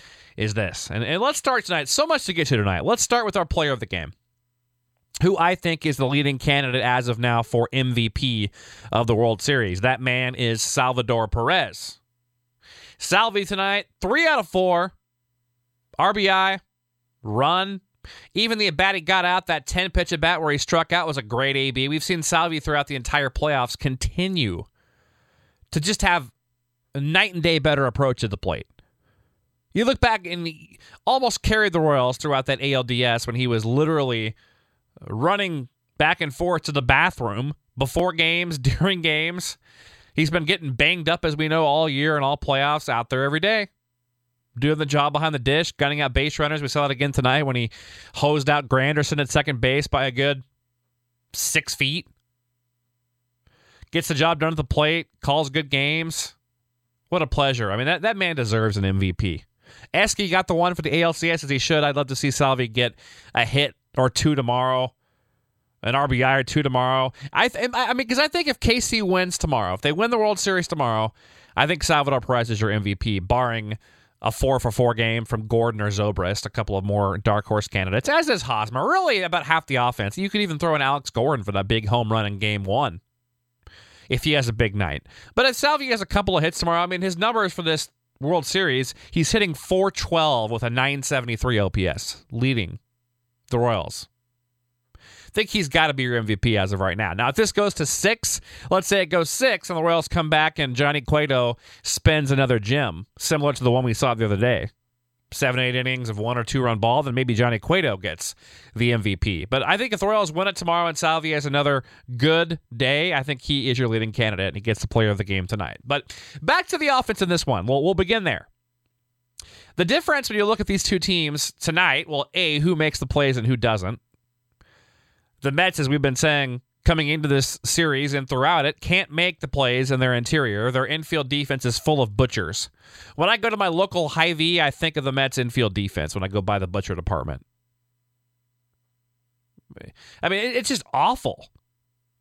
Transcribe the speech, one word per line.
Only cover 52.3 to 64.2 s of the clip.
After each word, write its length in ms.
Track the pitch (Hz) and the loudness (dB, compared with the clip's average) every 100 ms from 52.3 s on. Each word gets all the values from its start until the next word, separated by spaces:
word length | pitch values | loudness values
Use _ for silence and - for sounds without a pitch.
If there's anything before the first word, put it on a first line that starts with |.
| _ _ _ _ _ _ _ _ _ _ _ _ _ _ _ - | _ _ _ _ _ _ _ _ _ _ _ _ _ _ _ -6
Gets 160 | 165 - | -4 -2
the 60 | |
job 260 | 147 165 165 | 2 2 2
done 120 | 160 | 0
at 60 | 160 | -2
the 60 | |
plate, 440 | 135 - 151 165 - _ | -2 2 2 0 -4 _
calls 300 | - 147 143 | 0 0 0
good 200 | 147 147 | -4 -2
games. 640 | 139 143 156 165 - - _ _ _ _ _ _ _ _ | 0 0 -2 -4 -6 -10 _ _ _ _ _ _ _ _
What 120 | 175 | -2
a 60 | 151 | 0
pleasure. 420 | - 139 123 104 | 2 2 2 -2
I 60 | 104 | 0
mean, 120 | 135 | 0
that, 160 | 170 | 0
that 120 | 202 202 | 0 0
man 220 | 180 156 | -2 -2
deserves 400 | 113 113 110 101 | 0 2 2 2
an 80 | 98 | 0
M 120 | 95 | 2
V 140 | 95 | 0
P. 320 | 90 101 76 - _ _ - - | 0 -4 -4 -12 _ _ -20 -4
Esky 380 | 170 202 - 196 | 0 0 0 0
got 160 | 185 185 | 0 0
the 80 | 165 | 2
one 180 | 175 | 2
for 100 | 175 | 0
the 120 | 151 160 | 0 2
A 60 | |
L 100 | 170 | 2
C 180 | 160 165 | 0 -2
S, 140 | 165 | -2
as 60 | 139 | -2
he 100 | 139 | -2
should. 240 | - 156 | 2 2
I'd 140 | 147 143 | 2 0
love 100 | 131 | -2
to 80 | 131 | -2
see 160 | 143 | -2
Salvi 380 | - 139 127 120 | 2 2 2 0
get 260 | 113 120 - - - - | 0 -2 -4 -20 -20 -4
a 100 | - | -2
hit 320 | 113 139 143 - _ - | 2 2 0 -4 _ 0
or 120 | 127 | 0
two 260 | - | 2